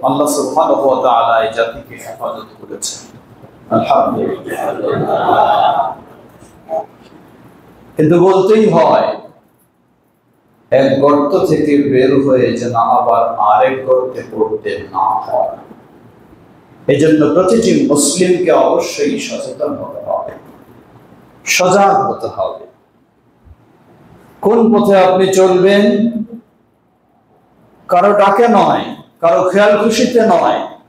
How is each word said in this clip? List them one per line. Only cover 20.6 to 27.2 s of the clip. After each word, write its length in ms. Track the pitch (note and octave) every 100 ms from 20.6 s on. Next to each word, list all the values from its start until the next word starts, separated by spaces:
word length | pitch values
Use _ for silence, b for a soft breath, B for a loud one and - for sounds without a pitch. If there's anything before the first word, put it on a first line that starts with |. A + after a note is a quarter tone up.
| - - - - - - - - -
সজাগ 480 | - - G3+ G3+ - -
হতে 220 | - - -
হবে। 280 | - - - _ _ _ _ _ _ _ - - _ _ _ _ - - - -
কোন 160 | G3 A#3 A3
পথে 260 | G3+ F#3+ G3 F#3
আপনি 180 | F#3 F#3+ F#3+
চলবেন, 440 | F#3 F3+ F#3+ G3+ A3+ A3+ A#3 A3 - - _ _ _ _ _ _ _ _